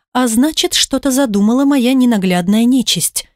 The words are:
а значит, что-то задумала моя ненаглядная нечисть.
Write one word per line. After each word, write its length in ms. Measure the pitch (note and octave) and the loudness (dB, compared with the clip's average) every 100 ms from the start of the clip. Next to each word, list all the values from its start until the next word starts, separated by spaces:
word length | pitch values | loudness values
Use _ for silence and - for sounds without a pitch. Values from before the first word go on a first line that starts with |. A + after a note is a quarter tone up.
| _ | _
а 140 | B3+ B3 | -2 0
значит, 480 | A3 D4+ D#4 F4+ | 0 0 -2 -2
что-то 360 | - - C4 C#4 | -2 -2 -2 -2
задумала 540 | C4 C4+ G3+ G#3 B3+ | 0 0 0 2 2
моя 280 | C#4 C#4+ A#3+ | 2 2 2
ненаглядная 720 | C4 B3 G#3+ F#3 F3+ F3 A3 | 2 2 2 0 -2 0 0
нечисть. 640 | A#3+ C4 - F3 - - - | 2 0 0 -4 -4 -8 -14